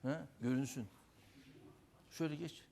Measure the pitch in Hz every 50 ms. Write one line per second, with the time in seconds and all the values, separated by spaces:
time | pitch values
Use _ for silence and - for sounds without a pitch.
0 | - 131 147 165 156 - - - 113 120 127 127 135 123 - 131 110 95 - -
1 | - - - - - - - - - - - - - - - - - - - -
2 | - - - - 165 156 151 147 170 160 - - - -